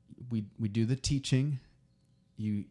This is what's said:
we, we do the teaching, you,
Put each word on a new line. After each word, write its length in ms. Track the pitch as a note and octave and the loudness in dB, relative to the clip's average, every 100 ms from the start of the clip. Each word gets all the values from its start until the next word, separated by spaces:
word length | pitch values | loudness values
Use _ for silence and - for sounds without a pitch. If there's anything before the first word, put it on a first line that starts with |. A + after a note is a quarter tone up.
| - - B2 | -20 -18 -4
we, 160 | A2+ G2+ - | -4 -4 -4
we 100 | A2 | -2
do 160 | G#2+ | 2
the 120 | A2+ C3 | 2 0
teaching, 640 | - C#3 - C3 C#3+ C#3 - _ _ _ _ _ _ - | 0 -2 2 2 4 -2 -6 _ _ _ _ _ _ -6
you, 280 | G#2+ G#2 G2 | -2 -2 -4